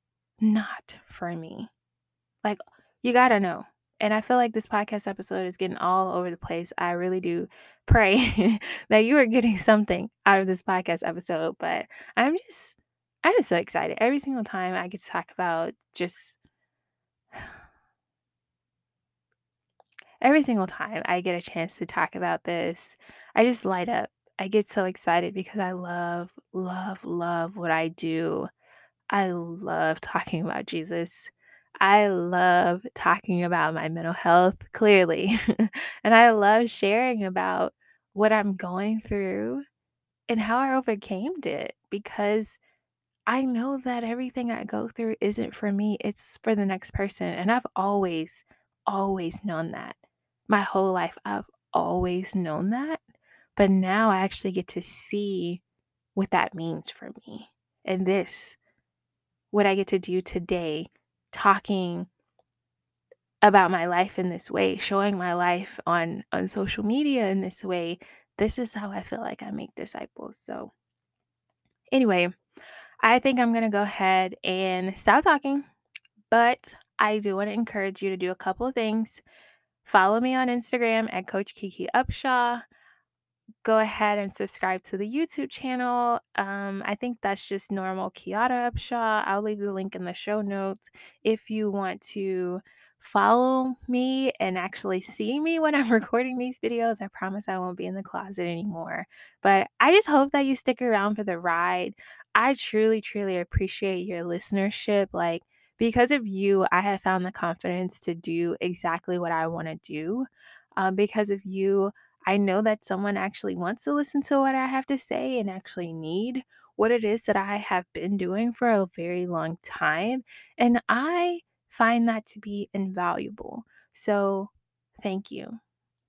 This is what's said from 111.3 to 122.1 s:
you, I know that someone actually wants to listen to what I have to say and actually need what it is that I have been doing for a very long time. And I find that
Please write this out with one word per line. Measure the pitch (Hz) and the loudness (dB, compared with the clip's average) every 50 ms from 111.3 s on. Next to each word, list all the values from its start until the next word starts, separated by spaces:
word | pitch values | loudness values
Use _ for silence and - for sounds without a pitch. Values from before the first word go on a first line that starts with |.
| 202 196 - | -2 -4 -6
you, | 185 190 190 190 196 196 196 196 202 - _ _ _ _ _ - | -6 -4 -2 0 2 2 2 2 0 -2 _ _ _ _ _ -2
I | 190 196 202 | 0 2 2
know | 202 196 185 202 214 | 4 2 2 2 2
that | 226 214 214 - | 2 0 0 -2
someone | - 196 190 202 202 202 196 | -6 -4 -4 -2 -2 -2 -2
actually | 190 202 - - - 196 185 | -4 -6 -6 -8 -8 -6 -6
wants | 175 180 180 226 - - | -4 -4 -4 -6 -6 -4
to | 285 294 | -2 -2
listen | 294 285 - - 285 277 | -2 -2 -2 -2 -4 -2
to | - 285 277 | 0 2 2
what | 269 269 262 | 2 2 2
I | 262 262 | 0 -2
have | 254 269 269 269 | -2 -2 -4 -4
to | - 277 | -2 -4
say | 262 - - 254 254 254 262 262 240 | -4 -4 -4 -4 -4 -2 -2 -2 -2
and | 208 196 | -2 -4
actually | 185 190 - - - 185 175 165 165 | -6 -8 -12 -12 -10 -8 -8 -8 -8
need | 160 160 156 170 190 220 254 240 262 - _ _ _ _ _ _ | -8 -6 -4 -4 -2 -2 -4 -4 -8 -10 _ _ _ _ _ _
what | - 208 226 | 0 2 4
it | 240 240 220 | 4 2 2
is | 208 214 226 - | 0 -2 0 0
that | - 202 | 0 0
I | 202 190 202 202 208 | 0 0 -2 -4 -4
have | 208 - 196 180 180 _ - | -2 -2 -2 -2 -2 _ -8
been | 165 165 185 202 | -8 -4 -2 -2
doing | 190 185 175 185 208 233 240 233 | -2 -2 -2 -2 -2 -2 -2 -2
for | - 247 240 | 0 2 2
a | 220 202 190 180 - | 4 4 2 0 -4
very | - 170 175 180 180 180 | -6 -6 -4 -4 -4 -2
long | 180 175 160 160 160 165 - - | -2 -2 -2 -2 -4 -6 -8 -10
time. | - - - 165 156 151 165 190 226 254 262 - _ - - - _ _ | -14 -6 -2 0 2 2 2 0 -2 -2 -4 -6 _ -16 -20 -20 _ _
And | - 247 240 240 247 - - | 2 4 4 4 4 2 0
I | 226 240 269 320 349 349 349 359 349 339 - _ _ _ _ _ | 0 0 0 0 0 0 0 0 -2 -4 -8 _ _ _ _ _
find | - - 233 226 233 240 233 | -2 2 2 4 4 4 2
that | 233 | 2